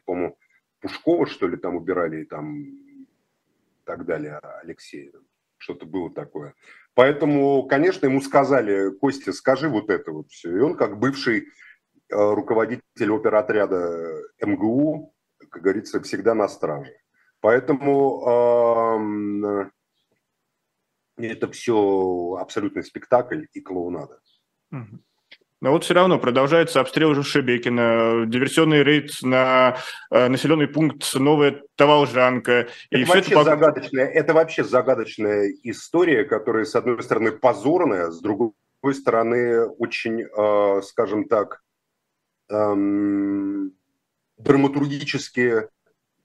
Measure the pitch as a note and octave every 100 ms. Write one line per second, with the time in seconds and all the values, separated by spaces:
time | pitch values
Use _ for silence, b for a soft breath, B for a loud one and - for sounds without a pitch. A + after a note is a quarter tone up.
0 | - F2+ F2 - _ _ _ _ - -
1 | - F3 D3 - F#2 E2+ F#2 F2 E2 F2+
2 | E2+ D#2+ D2+ D#2+ D3+ D3 C#3+ - _ C#3
3 | C3+ _ _ _ _ _ _ _ - E2+
4 | E2+ D#2+ D2+ D2 - - E2 D#2+ - -
5 | C#2 _ _ _ _ _ - E2+ D#2+ F#2
6 | E2 - D2 D#2 C#2+ - b b b -
7 | C3 D3 D3+ C#3+ C#3 C#3 C3 C#3 F3 F#3
8 | C#3 C3+ C3+ D3 C3 C3+ G#2+ G2 G2 F#2+
9 | C#3 C3 - F2+ - C3 D#3 A2 G2 F2
10 | - D#2 D#2 - E2+ F2+ C#3+ F3 A2+ G2+
11 | B2+ C3+ - G#2+ b b b b _ _
12 | _ G#2 G#2 G#2 G2 A2+ A2 B2 - -
13 | A2 G#2+ A2 G#2+ G#2+ G#2+ F#2+ F#2 F2 E2+
14 | E2 D#2 - _ G#2 G2 G#2+ B2+ D3+ D3
15 | D3 _ _ _ _ F2 F2 G2 G2+ G#2
16 | - G#2 G2 A2 G2 - E2 D2 C#2 -
17 | _ _ _ _ G#3 A#3 - C#3 C#3+ C#3
18 | C#3 B2 B2 A#2+ A#2+ A#2+ A#2 A2+ A2+ A2+
19 | G#2+ G#2 G#2 G2+ G#2 G2+ G2 _ _ _
20 | _ _ _ _ _ _ _ _ _ _
21 | _ - A2+ A2 A2+ - - A2 G2+ G2
22 | F#2 F2+ F2 F2+ F2+ - G2+ - - -
23 | - B2 B2 - - G2 - F2+ F2 E2+
24 | - - _ _ _ _ _ D3 G#2+ G#2+
25 | _ _ _ - _ _ C3 D#3+ - F3
26 | F#3 D#3+ B2 B2 C#3 E3 E3 C3+ C3 -
27 | D#3 C#3+ C#3+ D3 B2+ B2 B2 A#2+ A#2 A2+
28 | A2+ A#2 A2+ A#2+ D3 D#3 D#3+ D3+ C#3 D3
29 | C#3 - B2+ C3 C3 C3 B2+ A#2+ B B
30 | - A2+ B2 C3 C#3 D#3+ C#3+ D3 D#3 -
31 | - C3+ C#3 D3+ C#3+ C#3+ - - C#3+ D3
32 | C#3 A#2+ B2+ B2+ A2+ A#2+ A#2+ B - B2
33 | B2+ F#3 F3 D3+ D3+ D3 D#3 C3 - C3+
34 | C#3+ E3 D3 D#3+ D#3+ - A2+ B2 A#2+ A#2+
35 | G#2+ - G#2 G#2 G2+ G2 A#2 G#2 - E3
36 | F3+ B2+ - A2 B2 A2 G#2+ A#2+ A2+ A#2
37 | - A#2 A2 - B2+ A#2+ B2 F3+ D#3+ F#2+
38 | E2+ E2 G2 G2+ A2+ - _ _ C#3 C#3
39 | C3 A2+ A2+ A#2+ A#2+ A#2 A2+ - A2+ -
40 | A#2+ A2+ A2 - G#2 G#2 G2+ G2 G2 -
41 | G#2+ G#2+ F#2+ A2 G2 - _ _ _ _
42 | _ _ _ _ - G#2 G#2 G2+ G2+ G2+
43 | G2+ G2+ G2+ G2+ G2 G2+ F#2+ - _ _
44 | _ _ _ _ C3+ C#3 C#3 C#3+ C#3+ C#3+
45 | - C3+ - - B2 A2+ G#2+ _ _ _
46 | _ _